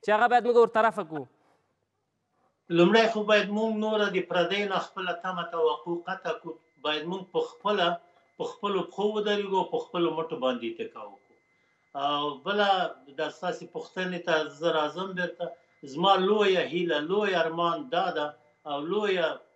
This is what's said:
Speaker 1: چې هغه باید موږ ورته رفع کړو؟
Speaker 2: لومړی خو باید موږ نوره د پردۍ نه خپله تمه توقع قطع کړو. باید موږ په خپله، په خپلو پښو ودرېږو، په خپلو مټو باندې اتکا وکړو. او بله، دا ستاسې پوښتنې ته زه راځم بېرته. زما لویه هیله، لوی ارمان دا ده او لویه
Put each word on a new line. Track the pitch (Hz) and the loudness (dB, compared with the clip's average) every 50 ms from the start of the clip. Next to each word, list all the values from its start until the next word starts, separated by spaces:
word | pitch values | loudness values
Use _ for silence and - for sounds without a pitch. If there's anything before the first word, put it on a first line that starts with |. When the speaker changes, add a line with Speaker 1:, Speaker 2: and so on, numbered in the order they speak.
| - | 2
Speaker 1:
چې | - 214 214 | 2 2 4
هغه | 233 240 240 | 4 4 4
باید | 247 214 240 | 4 4 6
موږ | 240 240 233 | 6 6 6
ورته | 226 233 226 214 226 | 6 6 4 2 2
رفع | - 208 190 151 | 2 0 -8 -6
کړو؟ | 160 151 131 123 _ _ _ _ _ _ _ _ _ _ _ _ _ _ _ _ _ _ _ _ _ _ _ _ _ _ _ _ 175 | -8 -10 -10 -10 _ _ _ _ _ _ _ _ _ _ _ _ _ _ _ _ _ _ _ _ _ _ _ _ _ _ _ _ 4
Speaker 2:
لومړی | 170 175 185 208 226 226 220 226 | 6 6 8 8 6 6 4 2
خو | 214 208 196 214 | -2 2 2 2
باید | 208 190 190 208 | 2 2 0 -2
موږ | 214 220 226 220 214 214 | -2 -2 -2 -2 -2 -2
نوره | 214 220 214 208 196 180 | 0 0 0 0 0 0
د | 180 175 - | -2 -4 -2
پردۍ | 175 180 170 170 190 202 208 196 | 0 0 0 2 0 -2 -2 -2
نه | 190 180 - | -2 -4 -4
خپله | - - 190 185 185 175 - - | -6 -8 -8 -6 -6 -6 -6 -6
تمه | 185 185 175 170 170 - | -8 -6 -6 -8 -6 -2
توقع | 165 160 160 151 - - 175 170 170 - | 0 0 0 0 -2 -4 -6 -6 -6 -4
قطع | - 185 185 - 175 156 - | -8 -8 -6 -4 -6 -6 -6
کړو. | - 165 160 - _ _ _ _ 131 | -8 -14 -14 -14 _ _ _ _ _
باید | 147 151 151 151 170 | -4 -4 -2 -4 -6
موږ | 185 190 185 - - | -6 -8 -8 -4 -2
په | 160 156 - | -2 -2 -2
خپله، | - - - 202 208 196 175 170 175 170 - _ _ _ _ _ _ _ | -8 -6 -2 -2 2 2 2 2 0 -2 -8 _ _ _ _ _ _ _
په | 160 160 | -8 -8
خپلو | - - - 202 202 185 170 - | -8 -6 -4 -2 -2 -2 -2 -4
پښو | - - 202 214 214 | -4 -2 -2 -2 0
ودرېږو، | 214 202 208 208 208 202 196 190 185 170 - | 0 0 0 0 0 -2 0 0 0 0 0
په | - 170 - | -4 -6 -6
خپلو | - - 180 170 165 156 | -4 -2 0 0 0 0
مټو | 160 160 160 165 131 123 | -2 -4 -4 -6 -2 0
باندې | 127 127 117 113 | -2 -2 0 -4
اتکا | 113 113 - 113 104 - 117 110 | -8 -6 -6 -10 -10 -10 -14 -18
وکړو. | 101 95 - _ _ _ _ _ _ _ _ _ _ _ _ _ _ _ | -18 -18 -20 _ _ _ _ _ _ _ _ _ _ _ _ _ _ _
او | 143 139 143 147 143 147 147 143 131 131 | -4 -2 -2 -2 0 -2 -4 -6 -6 -6
بله، | 175 202 208 208 196 196 185 180 165 - - - 143 139 147 | -4 0 2 4 4 4 2 2 -2 -4 -10 -20 -20 -8 -6
دا | 156 151 151 | -6 -6 -6
ستاسې | - - 180 165 - 175 - _ | -6 -6 -6 -4 -6 -8 -12 _
پوښتنې | 160 160 - _ 190 185 180 180 170 170 | -12 -12 -10 _ -6 -6 -4 -6 -6 -2
ته | 175 165 156 156 147 143 143 | 0 0 0 0 -2 -6 -2
زه | 160 170 160 | -2 0 2
راځم | 156 151 147 147 175 190 196 185 180 | 2 0 -2 -4 -6 -8 -8 -4 -4
بېرته. | 180 170 - - 175 165 - _ _ _ _ _ - 139 131 | -4 -6 -4 -8 -10 -10 -10 _ _ _ _ _ -18 -12 -6
زما | 147 175 196 196 185 185 | 0 4 6 6 6 6
لویه | 196 208 214 208 196 185 175 151 - 147 | 4 4 4 4 4 4 2 0 0 -2
هیله، | 180 180 170 160 147 147 160 | -2 0 0 0 -2 0 0
لوی | 190 208 214 196 190 175 | 0 0 0 2 2 2
ارمان | 165 165 160 170 170 - - - 143 127 - | 0 0 0 0 0 0 0 -2 -6 -2 -2
دا | 175 190 185 165 160 | -2 -2 0 -2 -4
ده | 147 151 147 - _ _ _ _ _ 156 | -6 -6 -8 -12 _ _ _ _ _ -8
او | - 139 139 165 | -6 -6 -4 -2
لویه | 190 208 214 202 190 180 165 156 139 - - _ _ | -2 -2 0 0 0 0 0 -2 -2 -6 -12 _ _